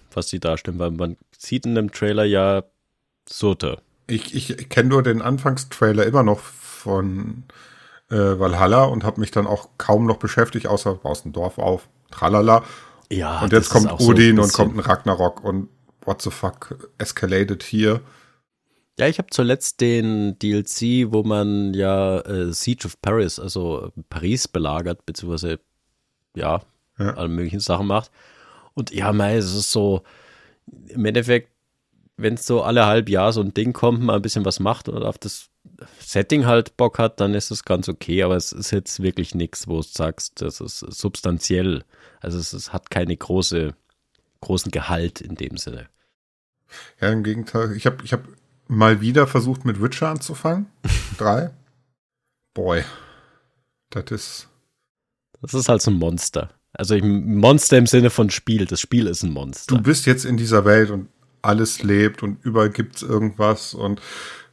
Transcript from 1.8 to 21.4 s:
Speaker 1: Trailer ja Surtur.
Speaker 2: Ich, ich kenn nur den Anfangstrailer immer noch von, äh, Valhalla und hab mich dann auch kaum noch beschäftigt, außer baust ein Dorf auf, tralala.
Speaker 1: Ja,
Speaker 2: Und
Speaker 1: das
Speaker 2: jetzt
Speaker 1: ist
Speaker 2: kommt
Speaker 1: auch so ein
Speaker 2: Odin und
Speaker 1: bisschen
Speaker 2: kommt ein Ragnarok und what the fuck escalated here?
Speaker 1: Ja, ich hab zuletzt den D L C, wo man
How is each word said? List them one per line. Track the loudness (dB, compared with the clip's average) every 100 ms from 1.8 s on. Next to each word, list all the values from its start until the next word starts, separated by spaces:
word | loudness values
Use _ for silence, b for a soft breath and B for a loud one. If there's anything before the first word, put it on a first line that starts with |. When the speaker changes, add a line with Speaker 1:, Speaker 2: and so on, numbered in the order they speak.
| -2
Speaker 1:
Trailer | -2 -2 2
ja | 2 2 2 0 -2 _ _ _ _ _ -18
Surtur. | -2 0 0 -4 -8 _ _ -8
Speaker 2:
Ich, | -8 -6
ich | -8 -8 -10 -4
kenn | 0 4
nur | 4
den | 2 0
Anfangstrailer | 0 -2 -2 -4 -6 0 2 4 2
immer | 4
noch | 2 2
von, | -4 -20 -20 -14 -4 -2 -2 -4 -8 -12 -16 B B B B B B
äh, | 0
Valhalla | 2 2 0 4 4 6
und | 4 2
hab | -4 -4
mich | -2
dann | -2 0
auch | -2 -6 -8
kaum | 2 2 4
noch | 0
beschäftigt, | -2 0 0 0 -2
außer | -2 -2
baust | -4 -4 -6 -8
ein |
Dorf | -6 -6 -2
auf, | -2 -2 -4 _ _
tralala. | -2 2 4 6 6 B B B B B
Speaker 1:
Ja, | -6 -4 -2
Speaker 2:
Und | 4
Speaker 1:
das | 4
Speaker 2:
jetzt | 6
Speaker 1:
ist |
Speaker 2:
kommt | 4 4
Speaker 1:
auch | 4
so | 6
ein | 8
Speaker 2:
Odin | 8 6
und | 4
Speaker 1:
bisschen | 4
Speaker 2:
kommt | 2 2
ein |
Ragnarok | 0 2 2 0 0 -2
und | -6 -6 -6 _ _ _
what | -4 -4
the | -4
fuck | -6 -6 -6 -14 -16 -16 -10
escalated | -10 -4 0 0 0 -4
here? | -4 0 2 0 -4 b b b b _ _ _ _ -2
Speaker 1:
Ja, | 0
ich | 0
hab | -4
zuletzt | 0 0 0 -2 0
den | 2 2 0 0 -2 -2
D | -2
L | -2
C, | -2 -4 0 0 2
wo | 0
man | 0 0